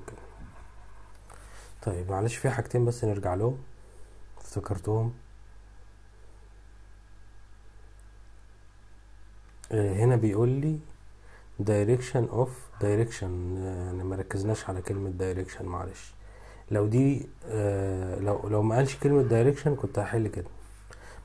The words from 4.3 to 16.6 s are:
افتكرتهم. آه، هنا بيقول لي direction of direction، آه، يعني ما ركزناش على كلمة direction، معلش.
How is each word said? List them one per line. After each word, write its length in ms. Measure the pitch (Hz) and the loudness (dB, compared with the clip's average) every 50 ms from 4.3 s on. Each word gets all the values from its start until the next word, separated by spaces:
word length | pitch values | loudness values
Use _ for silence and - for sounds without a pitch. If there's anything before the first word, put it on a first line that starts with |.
| - - | -16 -16
افتكرتهم. 760 | - - - 107 - - 98 90 - 107 107 110 117 120 120 - - - - - - - - - - - - - - - - - - - - - - - - - - - - - - - - - - - - - - - - - - - - - - - - - - - - - - - - - - - - - - - - - - - - - - - - - - - - - - - - - - - - - - - - - - - | -14 -8 -6 -6 -4 -4 -4 -2 0 0 2 2 2 0 -2 -6 -12 -20 -20 -20 -20 -20 -20 -20 -20 -20 -20 -20 -20 -20 -20 -20 -20 -20 -20 -20 -20 -20 -20 -20 -20 -20 -20 -20 -20 -20 -20 -20 -20 -20 -20 -20 -20 -20 -20 -20 -20 -18 -18 -18 -18 -20 -20 -20 -20 -20 -20 -20 -20 -20 -20 -20 -20 -20 -20 -20 -20 -20 -20 -20 -20 -20 -20 -20 -20 -20 -20 -20 -20 -20 -20 -20 -20 -20 -20 -20 -20 -20 -20 -20 -20 -20 -20 -16 -6 0
آه، 220 | 117 110 104 101 95 | 2 2 4 4 4
هنا 220 | 101 113 123 127 | 6 6 6 6
بيقول 320 | 117 110 107 95 107 120 123 | 6 4 4 4 4 4 4
لي 300 | 131 139 143 156 156 151 - - - - - - - - - - - - - - - - | 4 2 0 0 -2 -2 -6 -10 -16 -18 -18 -20 -20 -20 -20 -20 -20 -20 -18 -10 -8 -2
direction 640 | 104 101 104 104 104 104 123 127 127 - - 127 117 - | 2 4 4 4 6 4 4 2 2 0 0 0 0 2
of 160 | - 113 131 - - - - - - - | 2 0 0 0 -2 -8 -14 -14 -4 0
direction، 420 | 101 104 104 104 120 120 - - 98 | 2 4 4 4 2 2 -2 -4 -4
آه، 640 | 92 90 90 90 90 92 92 92 95 92 87 90 | -4 -2 -2 -2 -2 -2 -2 -4 -4 -4 -4 -4
يعني 180 | 90 90 92 92 | -4 -4 -4 -2
ما 120 | 92 95 | -2 -2
ركزناش 520 | 95 95 - - 98 98 107 107 - - - | -2 -2 -2 -2 0 0 0 0 0 -2 -4
على 140 | 98 92 | -4 -4
كلمة 300 | 87 - 104 98 98 95 92 90 | -2 -2 -2 -2 -2 -2 -2 -2
direction، 440 | 92 92 90 92 90 - - - | 0 0 0 -2 -4 -4 -6 -8
معلش. 520 | 101 92 87 - - - - - - - - - - - - - - - - - | -6 -4 -4 -4 -6 -6 -10 -12 -16 -16 -18 -18 -18 -18 -18 -18 -18 -18 -18 -14